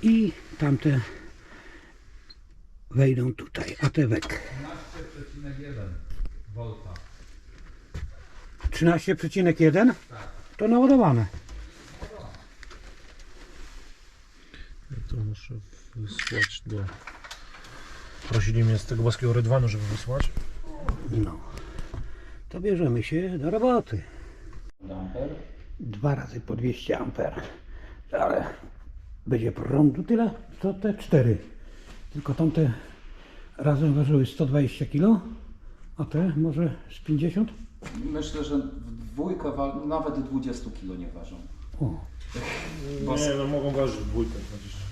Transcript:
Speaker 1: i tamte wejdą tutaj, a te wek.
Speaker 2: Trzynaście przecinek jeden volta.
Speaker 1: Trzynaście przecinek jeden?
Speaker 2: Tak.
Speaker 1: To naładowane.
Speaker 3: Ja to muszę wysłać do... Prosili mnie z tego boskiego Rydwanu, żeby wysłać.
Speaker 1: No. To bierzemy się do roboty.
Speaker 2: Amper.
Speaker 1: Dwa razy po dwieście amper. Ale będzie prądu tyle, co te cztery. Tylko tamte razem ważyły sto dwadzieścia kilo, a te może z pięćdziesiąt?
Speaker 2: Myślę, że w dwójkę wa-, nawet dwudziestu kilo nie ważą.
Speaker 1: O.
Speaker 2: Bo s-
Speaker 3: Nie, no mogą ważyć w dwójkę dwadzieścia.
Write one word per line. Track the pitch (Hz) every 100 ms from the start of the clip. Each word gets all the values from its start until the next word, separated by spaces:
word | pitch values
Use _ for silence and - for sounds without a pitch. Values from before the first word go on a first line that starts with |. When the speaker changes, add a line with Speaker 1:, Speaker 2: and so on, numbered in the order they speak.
Speaker 1:
i | 220 226 214 - - -
tamte | 151 139 151 139 110 - - - - - - - - - - - - - - - - - -
wejdą | 120 135 127 123
tutaj, | - - - - -
a | 143
te | - 135
wek. | 110 - - -
Speaker 2:
Trzynaście | 131 139 - - - - 151
przecinek | - 143 143 135
jeden | 143 127 92 87 - - - - - 104
volta. | 117 101 98 87 - - - - - - - - - - - - - - - - -
Speaker 1:
Trzynaście | - 165 170 - 175
przecinek | 165 196 180 156
jeden? | 160 156 240 - -
Speaker 2:
Tak. | - - - - -
Speaker 1:
To | 214
naładowane. | 240 262 269 196 120 101 - - - - - - - - 214 196 - - - - - - - - - - - - - - - - - - - - - - - - - -
Speaker 3:
Ja | 127 -
to | 117
muszę | 104 107 - 113 - - - -
wysłać | 107 - - 107 - - -
do... | 104 95 - - - - - - - - - - - - - -
Prosili | 113 101 113
mnie | 113 110
z | -
tego | 117
boskiego | 117 113 127
Rydwanu, | 120 113 131 120
żeby | 104
wysłać. | 104 110 - 127 - - - - - - - - -
Speaker 1:
No. | 113 98 - - - - - - - - - - - -
To | 185
bierzemy | 190 185 160 120
się | 107 156 185 180
do | 143
roboty. | 214 247 240 - 104 - - - - - - - -
Speaker 2:
Amper. | - 95 92 - 277 - - - - -
Speaker 1:
Dwa | 127 104 135 135
razy | - 117
po | - 110
dwieście | 123 117 - -
amper. | - - - - - - - - - - -
Ale | - - - - - - - - - - - -
będzie | 120 113
prądu | - 113 135 151 131
tyle, | - 226 226 - - -
co | 190
te | 190 214
cztery. | 208 - 156 117 104 - - - - - - -
Tylko | 151 139
tamte | 139 160 156 151 110 - - - - - - - -
razem | 151 143 156
ważyły | 143 139 151 131
sto | - 143
dwadzieścia | 143 135 - 131
kilo, | 143 190 226 - - - - - - - -
a | 151
te | 151 180 151
może | 160 147 170 120 -
z | -
pięćdziesiąt? | - 156 165 175 226 - - - - - 143
Speaker 2:
Myślę, | 151 151 151
że | 139 143
w | 131 - 117 113 -
dwójkę | 131 175 180 151
wa-, | 131 139 139 147
nawet | 160 151 139
dwudziestu | 127 131 127 113 -
kilo | - 95 90
nie | 87
ważą. | - 85 - - - - -
Speaker 1:
O. | 131 80 - - - - - - 160 160 139 143 -
Speaker 2:
Bo | 147
s- |
Speaker 3:
Nie, | 147 139
no | 139
mogą | 147 139
ważyć | 135 135 -
w | 104
dwójkę | 107 113 - -
dwadzieścia. | - - - -